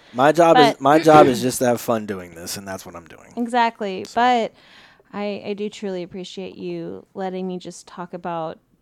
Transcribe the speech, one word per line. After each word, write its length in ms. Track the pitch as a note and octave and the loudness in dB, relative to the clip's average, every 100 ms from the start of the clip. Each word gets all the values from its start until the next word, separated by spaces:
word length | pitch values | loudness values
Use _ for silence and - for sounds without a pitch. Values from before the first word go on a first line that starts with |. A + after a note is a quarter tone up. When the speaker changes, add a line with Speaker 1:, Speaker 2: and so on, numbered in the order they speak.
| _ | _
Speaker 1:
My 180 | A#2 C#3+ | 2 4
job 240 | D3+ E3 D#3 | 6 6 6
is, 140 | A#3 | 6
Speaker 2:
But 80 | - | 4
Speaker 1:
my 180 | C3+ D#3 | 2 4
job 280 | D#3+ D3+ C#3+ | 8 8 8
is 140 | A#2 | 4
Speaker 2:
<clears throat> 60 | B2 | -2
Speaker 1:
just 120 | - | -2
to 60 | B2 | 0
have 140 | A#2 | 0
fun 260 | - A2+ G#2+ | -2 -4 -4
doing 300 | G2 F2+ E2 | -10 -12 -16
this, 220 | F#2 G2+ | -14 -12
and 100 | G2 | -12
that's 180 | F#2+ F#2+ | -12 -14
what 80 | E2+ | -18
I'm 100 | D#3+ | -20
doing. 260 | A2+ - - | -20 -16 -10
Speaker 2:
Exactly. 680 | A#3+ A#3+ A#3 A3+ G#3 F#3+ | -4 -2 -2 -4 -8 -8
Speaker 1:
So. 120 | - - | -6 -2
Speaker 2:
But 380 | B3 B3 G#3+ - _ - _ _ _ | 0 0 -2 -10 _ -20 _ _ _
I, 280 | G3+ G#3 G3 - | -10 -8 -8 -10
I 80 | |
do 160 | G3+ G#3 | -8 -10
truly 340 | - G3+ F#3 | -10 -10 -10
appreciate 540 | F3 G3 F#3 - F#3 - | -10 -14 -16 -14 -14 -12
you 480 | F3+ E3+ E3+ F#2+ - | -12 -10 -12 -14 -16
letting 340 | G3 F#3+ F#3 F#3 | -12 -10 -8 -8
me 100 | F3+ | -10
just 300 | F3 - - | -12 -18 -20
talk 260 | - F3 | -18 -16
about 460 | F3+ F3 E3+ D#3+ - _ _ | -12 -10 -8 -8 -12 _ _